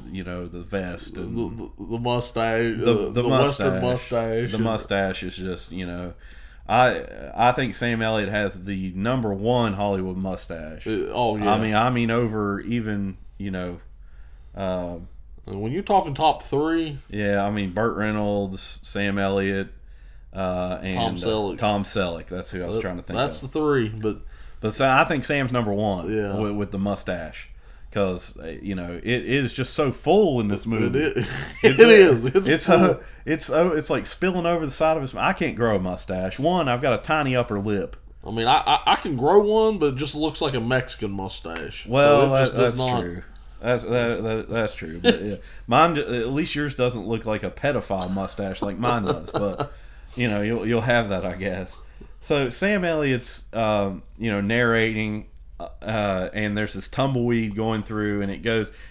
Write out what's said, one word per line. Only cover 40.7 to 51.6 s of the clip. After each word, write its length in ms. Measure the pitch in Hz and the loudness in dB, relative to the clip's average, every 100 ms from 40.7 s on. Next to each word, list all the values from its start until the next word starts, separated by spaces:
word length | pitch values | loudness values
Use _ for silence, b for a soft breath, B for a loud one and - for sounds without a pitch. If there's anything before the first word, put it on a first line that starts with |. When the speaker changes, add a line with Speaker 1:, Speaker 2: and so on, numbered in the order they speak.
| 127 - - 107 | 0 0 -6 -6
Speaker 2:
mustache. 720 | 98 95 - 82 82 71 - - | -4 -6 -8 -10 -8 -10 -10 -2
So 40 | |
Speaker 1:
Well, 460 | 131 143 143 139 135 | 6 8 8 8 6
Speaker 2:
it 40 | |
just 100 | 131 | 4
Speaker 1:
that, 60 | - | 4
Speaker 2:
does 180 | 123 120 | 2 2
Speaker 1:
that's 0 | |
Speaker 2:
not 240 | 127 123 | 0 0
Speaker 1:
true. 220 | 87 90 - - - - | -2 -6 -12 -18 -18 -6
That's, 220 | 117 123 | 0 0
that, 400 | - 120 117 110 | 2 0 2 0
that, 260 | 110 110 - | -2 -2 -2
that's 240 | 113 107 | -2 -2
true. 260 | - 80 85 | -2 -10 0
But, 220 | 240 - | 4 4
yeah. 140 | 101 95 - | 2 -6 -10
<laughs> 160 | - - | -12 2
Mine, 280 | 123 170 151 | 6 6 4
ju-, 60 | 120 120 | -2 -2
at 80 | 117 | -2
least 260 | 139 - 143 | -2 -2 -2
yours 200 | 147 127 | -4 0
doesn't 300 | 123 117 98 | 0 0 -4
look 180 | 113 113 | -4 -2
like 180 | 107 | -2
a 80 | 98 | -4
pedophile 600 | - 139 127 - 95 90 | -4 -2 -2 -2 -4 -2
mustache 500 | 98 95 - 95 92 | -2 -4 -4 -6 -4
like 160 | 101 95 | -6 -2
mine 280 | 117 220 196 | 0 0 0
does. 240 | - - | -2 -4
But, 400 | 160 - - 135 b b b b - | -2 -2 -2 -6 b b b b -2
you 120 | 120 | 0
know, 120 | 104 | 0
you'll, 240 | 104 113 104 | 0 -2 0
you'll 140 | 117 | 0
have 280 | 117 120 107 | 2 2 2
that, 160 | 92 90 | -2 -4
I 100 | 90 | -4
guess. 420 | 95 92 | -4 -4